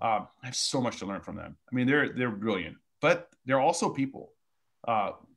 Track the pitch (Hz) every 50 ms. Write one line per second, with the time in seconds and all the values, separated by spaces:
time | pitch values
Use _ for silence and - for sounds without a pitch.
0 | 117 113 110 98 - - _ _ - 123 127 - - - - 135 123 113 - -
1 | 95 98 98 87 - 92 85 87 85 87 85 _ _ - 127 127 123 131 143 147
2 | 135 - - 131 123 120 104 98 107 113 98 92 82 78 - - _ _ _ -
3 | 147 160 175 170 - - _ _ - 127 135 131 135 131 127 - 226 175 - 127
4 | 135 135 - - - - _ _ _ _ _ _ _ _ _ _ - - 113 107
5 | 98 92 - - - _ _